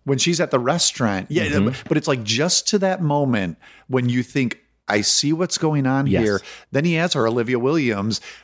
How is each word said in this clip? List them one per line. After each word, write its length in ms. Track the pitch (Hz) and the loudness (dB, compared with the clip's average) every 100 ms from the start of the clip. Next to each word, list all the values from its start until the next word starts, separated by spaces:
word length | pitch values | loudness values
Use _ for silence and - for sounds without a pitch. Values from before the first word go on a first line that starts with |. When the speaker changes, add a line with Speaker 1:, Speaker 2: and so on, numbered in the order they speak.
Speaker 1:
when 140 | 135 135 | -2 0
she's 220 | 170 165 | 2 0
at 80 | 170 | 0
the 80 | 131 | 0
restaurant. 680 | 120 165 - - 117 98 87 | 2 0 0 0 0 0 -2
Yeah, 160 | 156 - | -2 0
Speaker 2:
Mm-hmm. 360 | - 107 131 - | 2 0 -2 -2
Speaker 1:
but 80 | 151 | -2
it's, 100 | 151 | 0
like, 160 | 131 | -2
just 440 | 107 113 170 - - | 0 0 0 0 0
to 100 | 208 | 0
that 240 | 190 185 | 0 0
moment 540 | 156 147 139 110 90 80 - - - | 0 2 2 0 -2 -6 -16 -20 -2
when 220 | 127 123 | 0 2
you 140 | 123 | 0
think, 360 | 120 143 120 - _ _ - | -2 -2 -2 -4 _ _ -4
"I 140 | 107 | -2
see 300 | 104 - 139 | 0 0 0
what's 260 | 160 180 - | 0 -2 -2
going 260 | 160 147 131 | 0 0 0
on 220 | 135 139 | 0 2
Speaker 2:
Yes. 160 | - | 2
Speaker 1:
here." 180 | 107 98 - - - | 2 0 -4 -20 -4
Then 140 | 135 170 | -2 0
he 80 | 160 | 0
has 180 | 175 | 0
her, 140 | 143 113 | 0 0
Olivia 320 | 120 117 123 | 0 0 0
Williams, 640 | 127 160 127 101 107 101 - - | 2 2 0 0 -2 -4 -8 -20